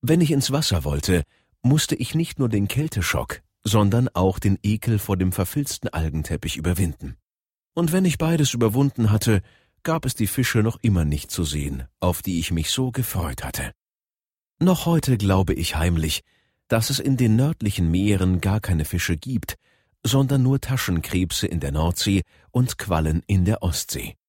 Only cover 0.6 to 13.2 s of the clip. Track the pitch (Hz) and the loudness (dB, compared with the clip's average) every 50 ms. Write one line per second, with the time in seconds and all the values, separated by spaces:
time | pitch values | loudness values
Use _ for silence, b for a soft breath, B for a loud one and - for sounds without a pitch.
0.6 | 156 - - 85 69 76 71 73 - - 92 87 73 _ _ _ _ _ _ _ | 0 0 0 0 0 -2 -4 -2 0 2 2 0 0 _ _ _ _ _ _ _
1.6 | _ 123 139 156 - - 156 - 120 - - 160 165 - - - 135 117 110 104 | _ 2 2 2 2 -2 -2 -4 -4 -4 -2 -2 -2 -2 -2 -2 -2 0 0 0
2.6 | 101 101 - 127 151 156 - 104 85 - - - 58 - - - _ _ _ _ | -2 0 -2 -2 -4 -2 -4 -4 -4 -2 -2 -4 -4 -6 -10 -16 _ _ _ _
3.6 | _ 107 98 110 104 101 98 117 127 123 _ 87 92 95 95 - - 104 98 - | _ 0 2 4 4 4 4 2 0 0 _ 2 2 2 2 2 2 0 0 2
4.6 | - 104 107 110 - 117 113 101 - - 101 90 92 95 92 - 92 - - 147 | 0 -2 -2 0 0 0 0 0 0 -2 -2 0 0 -2 0 -2 -4 -2 -2 -4
5.6 | 143 - - - - 85 - 85 80 80 67 78 76 - - - - - - - | -4 -4 -6 -8 -8 -6 -4 -4 -4 -2 -2 -4 -4 -4 -6 -6 -6 -6 -8 -4
6.6 | 80 87 90 82 98 82 73 - - - - _ _ _ _ _ _ _ _ _ | -2 -2 0 0 -2 -4 -4 -8 -12 -14 -14 _ _ _ _ _ _ _ _ _
7.6 | _ _ _ 165 170 160 160 185 190 180 147 - 165 160 170 156 151 135 - 117 | _ _ _ -2 0 0 2 2 2 2 0 0 0 0 2 2 2 0 2 2
8.6 | 117 110 101 131 139 143 - - 113 107 107 107 - 120 110 95 b b b b | 2 2 4 4 2 2 2 2 2 2 2 2 4 2 2 2 b b b b
9.6 | b b b b _ - 160 160 - 131 - - 113 98 - - 127 - - 117 | b b b b _ -2 -2 -2 -2 -6 -4 -2 -4 -2 0 -2 -2 0 2 2
10.6 | 107 113 113 - - 117 101 87 80 73 76 78 - - - - 85 73 69 76 | 0 0 -2 0 0 2 2 4 2 2 0 -2 -4 -6 -4 -4 -4 -2 -2 -4
11.6 | 71 73 69 67 65 - _ _ - 90 85 - - 98 92 82 82 - 87 82 | -4 -4 -6 -8 -10 -14 _ _ -2 0 0 -2 -4 -4 -2 -2 -2 -2 -2 -2
12.6 | 78 - - - 131 127 - - 123 - - 98 | -2 -2 -2 -2 -2 -2 -2 -4 -4 -4 -4 -4